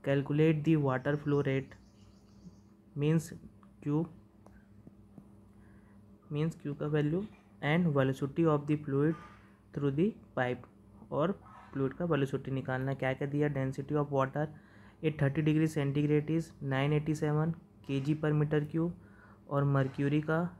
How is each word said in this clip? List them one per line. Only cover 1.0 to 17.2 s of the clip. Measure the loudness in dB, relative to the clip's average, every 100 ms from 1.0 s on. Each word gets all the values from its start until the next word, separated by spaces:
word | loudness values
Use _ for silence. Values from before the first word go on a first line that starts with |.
| -2 -2
flow | 0 0 2
rate, | -2 -4 -16 -20 -20 -20 -20 -20 -20 -20 -20 -20 -20 -14 -2
means | 2 2 0 -16 -18 -20 -20 -10 -2
Q, | -2 -2 -8 -20 -20 -20 -20 -20 -20 -20 -20 -20 -20 -20 -20 -20 -20 -20 -20 -20 -20 -20 -20 -10
means | -4 -4 -4
Q | -10 -6
का | -2
वैल्यू, | 0 0 -2 -6 -14 -20 -6 0
and | 2 4 2
velocity | 2 0 -4 2 2
of | 2 0
the | -2 0
fluid | 2 2 0 -10 -20 -20 -20 -12
through | -2 -2 2
the | 0 0 -8 -4
pipe, | -2 -4 -8 -20 -20 -20 -6
और | -2 0 -2 -12 -20 -10
फ्लूइड | -4 -4
का | -2 0
वेलोसिटी | 0 0 -2 -4
निकालना। | -6 -4 -4 -4
क्या | -2 -2
क्या | -2 -4
दिया, | 0 0 0
density | -4 -6 -4 -2
of | 0 0
water | 0 -2 -6 -8 -20 -20 -20 -4
at | -4 2
thirty | 0 2 2
degree | 4 2 0
centigrade | 0 0 2 2 2 -2
is | -2 -10 -4 0
nine | 2 2
eighty | 0 -2